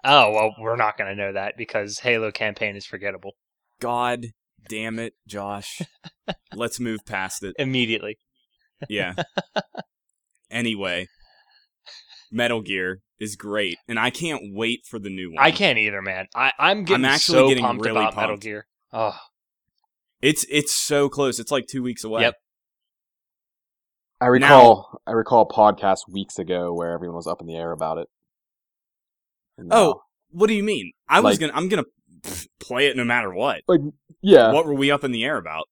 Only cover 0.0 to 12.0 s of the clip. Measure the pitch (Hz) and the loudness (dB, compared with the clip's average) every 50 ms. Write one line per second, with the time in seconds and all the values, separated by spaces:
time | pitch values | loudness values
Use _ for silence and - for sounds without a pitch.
0 | - 131 143 143 123 104 107 107 107 110 101 107 110 113 117 120 113 107 104 - | 4 6 6 6 6 6 4 2 0 0 -2 -4 -4 -4 -2 0 0 -2 0 -4
1 | 107 98 98 101 101 98 98 98 98 104 - - 117 - - 113 101 104 101 - | -8 -8 -6 -6 -6 -4 -4 -4 -6 -6 -8 -10 -12 -6 -6 -6 -6 -6 -10 -6
2 | - 127 120 113 110 107 101 - 113 107 101 - 113 104 98 101 - - - - | -2 0 0 0 0 -4 -6 -4 -6 -6 -4 -4 -6 -6 -6 -10 -16 -14 -14 -10
3 | 98 101 95 92 92 98 - _ _ _ _ _ _ _ _ _ - 120 120 120 | -10 -10 -10 -10 -14 -18 -20 _ _ _ _ _ _ _ _ _ -6 -4 -2 -2
4 | 123 123 123 123 120 117 110 _ _ _ _ _ 107 - 113 110 110 113 113 113 | -2 -2 -2 -4 -8 -14 -16 _ _ _ _ _ _ -12 -10 -8 -8 -8 -8 -8
5 | 117 113 _ _ _ _ - 101 98 101 101 101 104 - - - 269 - _ _ | -10 -12 _ _ _ _ -12 -10 -8 -8 -10 -10 -12 -14 -12 -12 -12 -14 _ _
6 | _ 165 _ _ _ - 180 - _ _ - 101 117 117 - - 123 120 113 107 | _ -20 _ _ _ -12 -12 -12 _ _ -10 -8 -8 -8 -6 -6 -6 -6 -6 -8
7 | _ - - 95 95 92 - - - 95 90 - 139 131 131 127 123 113 113 104 | _ -8 -8 -6 -6 -6 -10 -10 -12 -12 -6 -6 -6 -2 0 -2 0 0 -2 -4
8 | - 107 107 _ _ _ _ _ _ _ _ _ _ _ _ _ - - 107 101 | -6 -10 -14 _ _ _ _ _ _ _ _ _ _ _ _ _ -12 -8 -6 -4
9 | 95 90 90 - - _ _ - - _ _ 214 - _ _ - 180 _ _ _ | -4 -4 -6 -8 -10 _ _ -10 -10 _ _ -8 -8 _ _ -18 -18 _ _ _
10 | _ _ _ _ _ _ _ _ _ _ 110 117 120 117 110 101 98 95 87 87 | _ _ _ _ _ _ _ _ _ _ -8 -6 -4 -4 -6 -6 -6 -6 -6 -6
11 | 95 - _ _ _ _ _ _ _ _ _ _ _ _ _ _ _ - - - | -8 -10 _ _ _ _ _ _ _ _ _ _ _ _ _ _ _ -20 -20 -20